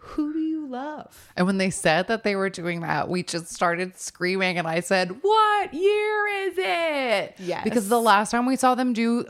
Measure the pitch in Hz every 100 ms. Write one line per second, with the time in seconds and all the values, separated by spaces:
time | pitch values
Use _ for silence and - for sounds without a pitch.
0 | - - 294 320 320 320 277 247 294 302
1 | - - - - 185 190 190 - 170 160
2 | 185 220 214 196 190 185 170 170 160 151
3 | - 180 - 170 175 - 175 170 185 -
4 | - - 180 190 185 175 165 170 - 190
5 | 185 226 392 440 427 415 370 285 392 415
6 | 427 427 415 392 392 349 381 339 330 285
7 | 254 202 - - 175 170 220 233 196 233
8 | 226 202 220 240 247 262 254 247 254 226
9 | 233 233